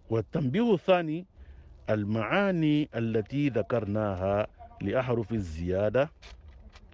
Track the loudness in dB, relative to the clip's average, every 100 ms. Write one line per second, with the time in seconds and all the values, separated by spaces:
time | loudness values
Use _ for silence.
0 | -2 -2 0 -2 0 2 2 2 4 4
1 | 2 -4 -8 -18 -20 -20 -20 -10 -2 0
2 | 0 0 2 2 2 2 2 2 0 -2
3 | 0 0 -2 -2 0 0 0 -2 0 0
4 | 0 0 0 0 -2 -8 -20 -8 -2 0
5 | 0 -2 -2 -4 -4 -4 -2 0 2 2
6 | 0 -4 -20 -20 -20 -20 -20 -20 -20